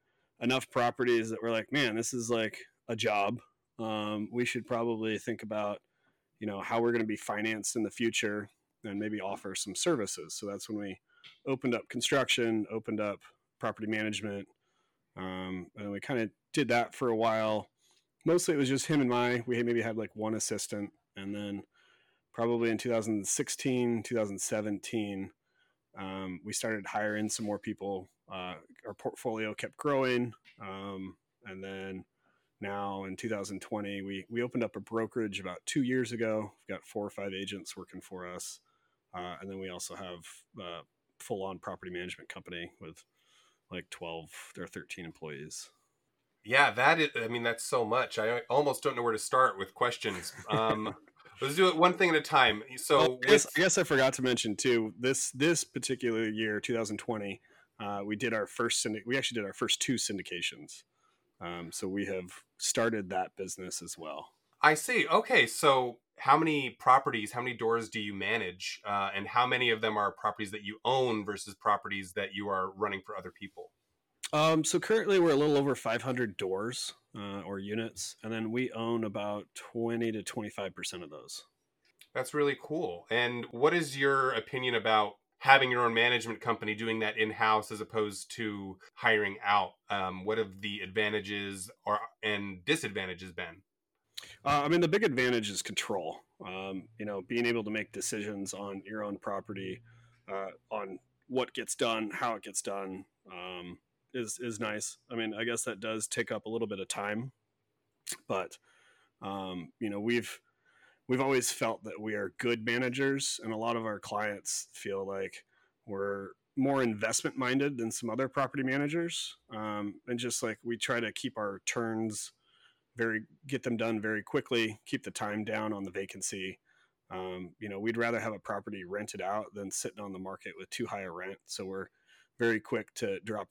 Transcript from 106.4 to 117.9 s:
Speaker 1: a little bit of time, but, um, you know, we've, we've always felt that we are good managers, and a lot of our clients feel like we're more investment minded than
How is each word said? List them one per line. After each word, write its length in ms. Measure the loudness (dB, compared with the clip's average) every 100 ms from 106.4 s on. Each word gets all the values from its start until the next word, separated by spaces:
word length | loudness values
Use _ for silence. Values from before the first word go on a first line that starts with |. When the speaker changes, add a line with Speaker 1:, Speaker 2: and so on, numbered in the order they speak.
| -4
Speaker 1:
a 20 |
little 180 | -4 -2
bit 120 | -4
of 80 | -6
time, 440 | -4 -4 -4 -6 -12 _ _ _ _ _ _ -12 -10 -4
but, 300 | -2 -2 -10 _ _ _ _ _ _
um, 500 | -8 -6 -6 -6 -10 -6
you 120 | -6
know, 80 | -2
we've, 400 | 0 0 0 -8 _ _ _ _ _ _ -2
we've 140 | 0
always 300 | 4 4 2
felt 340 | 0 0 -2 -6
that 160 | -8
we 140 | -4 -2
are 180 | -2 0
good 280 | 2 2 2
managers, 760 | 2 2 2 2 2 -2 -4
and 120 | -4
a 40 | -2
lot 200 | 0 0
of 80 | -2
our 120 | -6
clients 680 | -4 -2 -2 -2 -4 -6 -6
feel 340 | -10 -4 -4 -2
like 380 | -4 -4 -8 -20 _ _ _ -8
we're 440 | -4 -2 -4 -6 -14 _ 0
more 260 | 2 4
investment 540 | 4 2 0 0 -2 0
minded 400 | 2 4 2 0
than 140 | -4